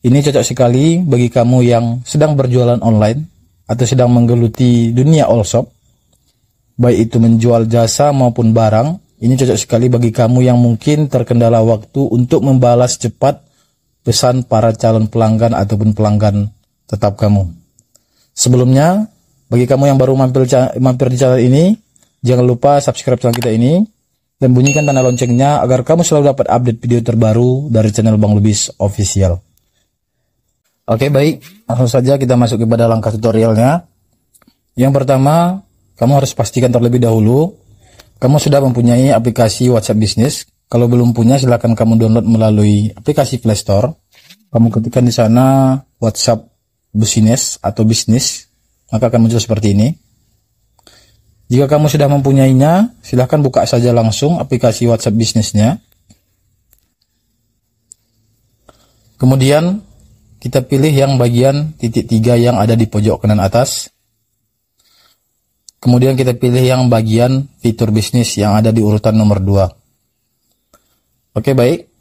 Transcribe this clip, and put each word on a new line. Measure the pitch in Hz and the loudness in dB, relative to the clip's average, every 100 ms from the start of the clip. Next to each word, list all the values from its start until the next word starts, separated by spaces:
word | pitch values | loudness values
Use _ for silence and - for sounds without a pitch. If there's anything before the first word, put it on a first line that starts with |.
| 120 | 2
Ini | 139 | 2
cocok | 143 139 - | 2 0 -2
sekali | 123 123 127 156 170 | 0 2 2 2 0
bagi | 175 127 123 | 0 0 0
kamu | 123 117 127 120 | 0 2 2 2
yang | 117 117 120 120 | 2 -2 -6 -6
sedang | 151 156 143 | -2 0 0
berjualan | 127 123 120 120 | 0 0 0 0
online | 117 107 104 131 156 _ _ _ - | 0 2 0 -2 -10 _ _ _ -8
atau | 120 | -4
sedang | 123 131 123 | -2 0 2
menggeluti | 123 117 120 117 - 123 120 117 | 2 2 2 -2 0 0 2 0
dunia | 120 143 156 - | 0 2 2 2
all | 117 | 0
shop, | 101 117 - _ _ _ _ _ _ _ _ _ _ - | 0 -4 -4 _ _ _ _ _ _ _ _ _ _ -2
baik | 123 104 113 | 0 0 0
itu | 123 | 0
menjual | 117 113 117 117 110 | 2 2 2 0 0
jasa | 117 113 - 143 | 0 0 0 0
maupun | 139 123 117 113 | 2 0 0 0
barang. | 113 110 107 139 180 _ _ | 2 2 0 -2 -6 _ _
Ini | 117 | -2
cocok | 131 127 107 | 0 0 -2
sekali | - 117 127 | -2 -2 0
bagi | 123 117 | 0 -2
kamu | 110 117 127 127 | 0 0 2 2
yang | 120 | 2
mungkin | 120 113 - 151 147 | 2 0 -2 -2 -2
terkendala | 127 120 120 117 113 113 | -4 -2 0 2 2 0
waktu | 107 - 135 135 | -2 -4 -6 -2
untuk | 120 123 160 139 | -2 0 0 2
membalas | 131 120 120 123 - | 2 2 2 0 -4
cepat | 117 - 135 - _ _ _ _ _ _ - | -8 -2 -4 -4 _ _ _ _ _ _ -4
pesan | - 127 127 123 | 0 0 0 -2
para | 110 113 110 | 0 0 0
calon | 113 113 107 | 0 0 0
pelanggan | 117 110 110 117 - | 0 0 0 0 -2
ataupun | 104 104 107 | -2 0 0
pelanggan | 104 107 104 104 101 104 _ _ _ _ | 0 0 0 0 -2 -4 _ _ _ _
tetap | 104 101 101 | -4 -4 -2
kamu. | 104 101 90 82 _ _ _ _ _ _ _ | 0 0 -2 -10 _ _ _ _ _ _ _
Sebelumnya, | - 127 123 127 135 156 196 214 _ _ _ | -6 0 2 2 2 2 0 -4 _ _ _
bagi | _ 120 123 | _ -2 0
kamu | 135 139 | 2 2
yang | 135 | 2
baru | 131 135 | 2 2
mampir | 131 131 127 | 0 0 0
ca-, | 131 127 - | 0 0 0
mampir | 131 127 131 | -2 0 -2
di | 127 | 0
channel | 135 127 | 0 2
ini, | 123 139 180 220 _ _ _ _ | 2 2 2 0 _ _ _ _
jangan | 120 123 123 | -2 2 2
lupa | 120 139 143 | 2 2 2
subscribe | - - - 127 | 0 -6 -4 -2
channel | 120 117 | -2 -2
kita | 123 | -2
ini | 113 123 170 220 _ _ _ _ _ | 0 0 0 -2 _ _ _ _ _
dan | 131 | 2
bunyikan | 123 139 147 | 2 2 0
tanda | 147 135 | -2 0
loncengnya | 127 123 123 120 139 147 | 0 -2 -2 0 0 0
agar | 120 127 123 | 0 -2 0
kamu | 165 | 0
selalu | 170 151 143 | 2 2 2
dapat | - - | 0 -2
update | 117 123 113 | 0 0 -4
video | 120 120 | -2 -2
terbaru | 117 113 110 110 123 131 147 | 0 0 2 2 0 -2 -2
dari | 113 110 | 0 0
channel | 104 110 110 | 0 0 2
Bang | 104 | 2
Lubis | 104 107 101 - - | 2 0 -2 -6 -6
Official. | 98 101 98 98 95 87 _ _ _ _ _ _ _ _ _ _ _ _ _ _ - | -6 -4 -4 -2 -2 -4 _ _ _ _ _ _ _ _ _ _ _ _ _ _ -6
Oke, | 113 135 | -2 0
baik, | 135 147 - - _ - | 0 0 -4 -14 _ -8
langsung | 120 120 | -2 0
saja | 135 123 139 | 0 0 0
kita | 127 | 2
masuk | 123 120 113 113 | 0 0 -2 -2
kepada | 117 117 | 0 0
langkah | 113 110 | 0 -4
tutorialnya. | 107 113 110 113 110 127 170 - _ _ _ _ _ _ _ _ | -4 -2 0 0 2 0 -2 -6 _ _ _ _ _ _ _ _
Yang | - 131 139 | -2 0 0
pertama, | 131 135 135 160 175 190 _ _ _ | 0 0 2 2 0 -4 _ _ _
kamu | _ 117 143 | _ 0 0
harus | 131 | -2
pastikan | - 104 127 123 | -6 -6 -2 0
terlebih | 120 117 123 | 0 0 0
dahulu | 117 113 107 131 170 - _ _ _ _ _ | 0 2 2 2 -2 -6 _ _ _ _ _
kamu | _ 131 147 | _ 0 0
sudah | 147 143 | 2 0
mempunyai | 135 120 120 120 135 | 0 0 2 2 2
aplikasi | 113 120 110 113 - 123 | 0 -2 -2 -2 0 0
WhatsApp | 117 - 107 | 0 0 -2
Business. | 107 110 131 - - _ _ | -2 0 -2 -4 -16 _ _
Kalau | 120 120 | -2 2
belum | 120 120 | 2 0
punya, | 120 113 135 | 2 0 2
silakan | 127 117 120 113 | 0 0 0 0
kamu | 113 113 | 0 2
download | 113 117 | 2 0
melalui | 101 113 110 104 104 104 107 - | 0 0 2 2 2 2 -2 -6
aplikasi | - 151 135 123 | -4 -2 -4 -4
Play | 113 | -4
Store. | 101 - 98 123 - _ _ _ - _ | -4 -2 -2 -2 -8 _ _ _ -20 _
Kamu | 117 117 | 0 0
ketikkan | 107 113 127 | 0 -4 0
di | 120 | 0
sana | 117 110 117 131 135 131 131 - _ | 0 2 2 2 2 0 -2 -8 _
WhatsApp | 113 - - 113 - _ _ _ _ | -6 -2 -4 -4 -6 _ _ _ _
Business | 104 110 113 110 123 - - | -4 -2 0 0 0 -4 -8
atau | 98 107 | -8 -2
Bisnis, | 110 110 - 120 - - _ _ _ _ _ | -2 -2 -2 -2 -2 -10 _ _ _ _ _
maka | 110 117 | -4 0
akan | 120 113 | 2 2
muncul | 117 | 0
seperti | - 104 104 101 | -2 -2 0 0
ini. | 120 165 _ _ _ _ _ _ _ _ - _ _ _ _ _ _ | 0 -4 _ _ _ _ _ _ _ _ -20 _ _ _ _ _ _
Jika | 123 139 | -2 0
kamu | 147 151 | 0 0
sudah | 151 143 | 0 0
mempunyainya, | 143 135 139 135 131 143 180 226 _ | 0 0 2 2 4 2 2 0 _
silahkan | - 123 127 147 | -4 -2 0 0
buka | 135 - - | 0 -2 -2
saja | 123 120 | 0 2
langsung | 117 113 101 143 170 | 2 0 -2 -2 -2
aplikasi | - 123 120 - 120 | -4 -2 -2 0 -2
WhatsApp | 113 117 107 | 0 -2 -2
bisnisnya. | 110 113 110 107 110 180 _ _ _ _ _ _ _ _ _ _ _ _ _ _ _ _ _ _ _ _ _ _ _ _ _ _ _ _ _ _ _ _ _ _ | -2 -2 -2 0 0 -2 _ _ _ _ _ _ _ _ _ _ _ _ _ _ _ _ _ _ _ _ _ _ _ _ _ _ _ _ _ _ _ _ _ _
Kemudian, | 127 135 131 147 175 208 - _ _ _ _ _ | 0 2 2 2 0 -6 -10 _ _ _ _ _
kita | 127 131 | -6 -6
pilih | 123 135 156 | -2 -2 0
yang | 139 135 135 | 0 0 0
bagian | 120 120 131 143 151 - | 0 2 0 0 -6 -6
titik | 117 113 - | -4 -4 -2
tiga | 113 113 120 | -2 2 2
yang | 120 104 | 2 0
ada | 110 | 0
di | 117 113 | 0 -2
pojok | 107 107 78 107 | -2 -2 -2 0
kanan | 104 | 0
atas. | 98 117 135 - - _ _ _ _ _ _ _ _ _ _ _ _ _ _ _ _ _ - _ | 0 -2 -2 -8 -14 _ _ _ _ _ _ _ _ _ _ _ _ _ _ _ _ _ -20 _
Kemudian, | 123 123 131 131 | 0 2 0 0
kita | 127 | -2
pilih | 117 123 127 | -2 -2 0
yang | 127 127 123 | 0 0 0
bagian | 117 110 113 123 131 135 _ | 0 0 0 0 -2 -6 _
fitur | 120 113 110 | -4 -2 -2
bisnis | 107 104 123 113 - | -2 -2 -2 -2 -2
yang | 101 104 | 0 0
ada | 113 | 0
di | 113 | 0
urutan | 107 107 110 | 0 0 0
nomor | 110 107 101 | 2 0 0
dua. | 95 98 90 - _ _ _ _ _ _ _ _ _ _ _ _ _ _ _ 117 | 0 0 -2 -6 _ _ _ _ _ _ _ _ _ _ _ _ _ _ _ -6
Oke, | 139 | -2
baik. | 131 123 170 - _ | 0 0 -2 -8 _